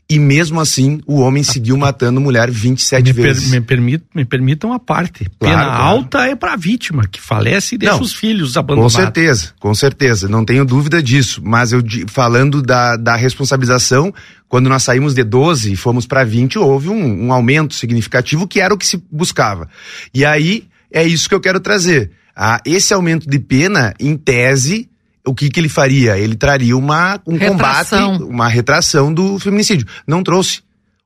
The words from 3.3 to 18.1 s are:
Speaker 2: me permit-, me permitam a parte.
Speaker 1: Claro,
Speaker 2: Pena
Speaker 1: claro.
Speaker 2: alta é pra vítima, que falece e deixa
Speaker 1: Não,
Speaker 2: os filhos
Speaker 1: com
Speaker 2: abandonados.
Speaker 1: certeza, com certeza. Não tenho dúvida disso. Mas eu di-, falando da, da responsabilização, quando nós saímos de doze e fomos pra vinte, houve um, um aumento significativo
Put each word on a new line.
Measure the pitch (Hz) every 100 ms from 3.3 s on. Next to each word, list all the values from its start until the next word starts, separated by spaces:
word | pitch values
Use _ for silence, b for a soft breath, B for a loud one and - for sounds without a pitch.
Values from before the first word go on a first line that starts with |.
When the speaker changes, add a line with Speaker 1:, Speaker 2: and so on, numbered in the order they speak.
| 131 131
Speaker 2:
me | 127
permit-, | 117 127 120 160 _
me | 160
permitam | 120 127 131 151 220
a | 247
parte. | - 151 180 -
Speaker 1:
Claro, | - -
Speaker 2:
Pena | 113 135
Speaker 1:
claro. | 135 120
Speaker 2:
alta | 139 226 - 277 254
é | 285
pra | -
vítima, | 277 165 240 - 147 98
que | -
falece | - 107 110 196 -
e | 208
deixa | 202 202
Speaker 1:
Não, |
Speaker 2:
os | 254
filhos | - 220 214 139
Speaker 1:
com | 156
Speaker 2:
abandonados. | - 143 120
Speaker 1:
certeza, | 175 185 165 160 117 - _
com | 104
certeza. | 107 139 - 131 107 98
Não | 113
tenho | 110 127
dúvida | 135 131 147 165
disso. | 127 139 127 -
Mas | 101 117 120
eu | 123
di-, | 117 110 95
falando | - 120 120 143 143
da, | 127 123 123 117
da | 117 117
responsabilização, | 127 - 135 135 123 127 - 131 185 - B B -
quando | 123 131
nós | 131
saímos | 131 123 147
de | 127
doze | 113 123 160 147 107
e | 95
fomos | 120 123 -
pra | 135
vinte, | 127 113 131 220
houve | 147 135 156
um, | 220 143 95 120
um |
aumento | 127 117 151 151
significativo | - 113 117 -